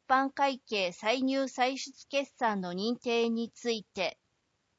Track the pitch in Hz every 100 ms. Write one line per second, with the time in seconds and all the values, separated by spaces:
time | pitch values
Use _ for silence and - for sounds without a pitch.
0 | _ 262 269 269 277 262 - 214 185 180
1 | 214 254 262 269 262 - 254 269 - -
2 | - 277 277 _ 233 202 180 175 214 240
3 | 254 233 233 226 233 - 233 226 - -
4 | 170 - _ _ _ _ _